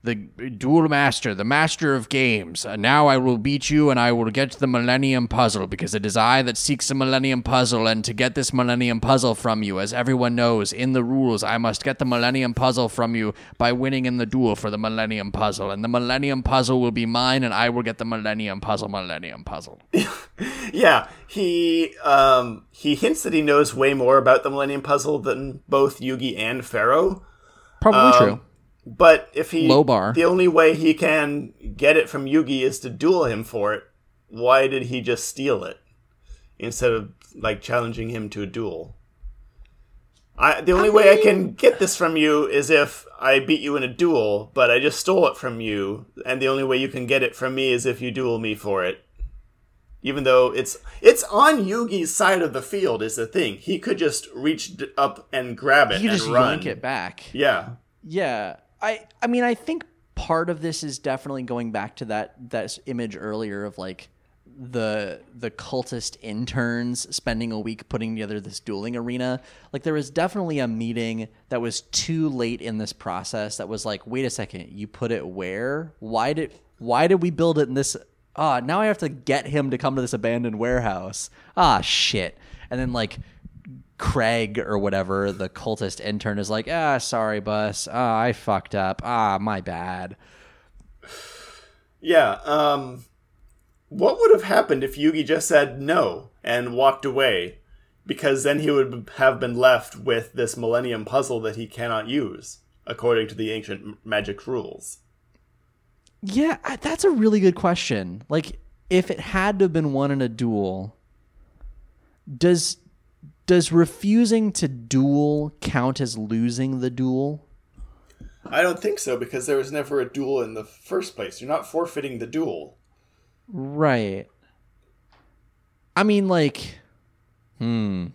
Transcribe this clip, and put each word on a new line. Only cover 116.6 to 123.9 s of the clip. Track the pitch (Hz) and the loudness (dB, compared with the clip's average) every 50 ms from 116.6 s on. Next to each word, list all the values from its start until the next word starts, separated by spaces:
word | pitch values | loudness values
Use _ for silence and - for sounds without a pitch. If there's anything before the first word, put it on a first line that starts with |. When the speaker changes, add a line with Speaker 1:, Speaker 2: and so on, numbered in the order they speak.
| 131 135 135 127 | -4 -2 -2 -2
Speaker 1:
the | 127 127 | -4 -4
duel? | 120 123 127 131 127 131 139 143 151 147 _ _ - _ _ _ _ - - - - _ _ _ _ _ - - - _ _ | -2 -2 -2 0 0 0 -2 -2 -6 -8 _ _ -20 _ _ _ _ -20 -20 -20 -20 _ _ _ _ _ -20 -20 -20 _ _
Speaker 2:
I | - - 147 | -4 0 2
don't | 175 180 165 - | 2 2 0 -2
think | - 208 202 - | -4 -4 -4 -4
so, | - - 123 | -4 -4 -4
because | 117 120 117 - 131 - | -4 -6 -8 -8 -8 -2
there | - 143 | -2 -2
was | 135 131 135 | -2 -2 -4
never | 147 151 139 139 143 139 | -6 -6 -6 -2 -2 -2
a | 123 120 | -2 -2
duel | - 139 139 131 139 131 | -4 -6 -4 -2 -2 -2
in | 117 110 110 | -4 -4 -8
the | 110 107 | -12 -14
first | - _ _ _ - 185 185 190 - - | -14 _ _ _ -6 -4 -4 -4 -6 -10
place. | - 104 95 - - | -10 -10 -10 -10 -14
You're | 123 135 | -6 -4
not | 151 160 - | -4 -4 -6
forfeiting | - - 160 170 165 - 151 139 139 127 117 | -4 -4 -4 -4 -4 -6 -8 -8 -8 -8 -10
the | 117 120 | -10 -6
duel. | 123 156 165 143 92 80 73 73 _ _ _ _ _ _ _ _ _ _ _ _ _ _ _ - | -4 -4 -4 -4 -6 -8 -12 -16 _ _ _ _ _ _ _ _ _ _ _ _ _ _ _ -14
Speaker 1:
Right. | 202 160 135 139 143 147 156 147 | -12 -10 -10 -8 -2 0 2 2